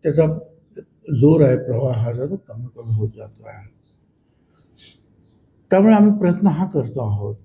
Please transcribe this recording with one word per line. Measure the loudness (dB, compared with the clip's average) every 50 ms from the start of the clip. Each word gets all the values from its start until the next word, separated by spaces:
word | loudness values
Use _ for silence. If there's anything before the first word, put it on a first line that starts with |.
| -2
त्याचा | 0 2 2 2 0 0 -6 -10 -18 _ _ _ _ _ -20 -20 _ _ _ _ -6 -2
जोर | 2 4 4 6 6
आहे | 4 4 2
प्रवाहाचा, | 0 -2 -4 -4 -4 -2 -2 -2 -2 -4 -4 -4 -6 -8
तो | -8 -8
कमी | -12 _ _ -16 -16 -16 -16 _
कमी | -16 -8 -6 -4
होत | -4 -4 -6 -8
जातो | -14 -20 -20 _ _ -20
आहे. | -20 -20 -20 -20 -20 _ _ _ _ _ _ _ _ _ _ _ _ _ _ _ _ _ _ _ _ _ _ -20 -20 _ _ _ _ _ _ _ _ _ _ _ _ _ _ _ _
त्यामुळे | 2 4 6 6 6
आम्ही | 6 6 4 4 2
प्रयत्न | 0 -2 -2 0 0
हा | 0 0 0 -4
करतो | -4 -4 -6 -6 -4 -8 -8
आहोत. | -6 -6 -6 -6 -6 -10 -12 -12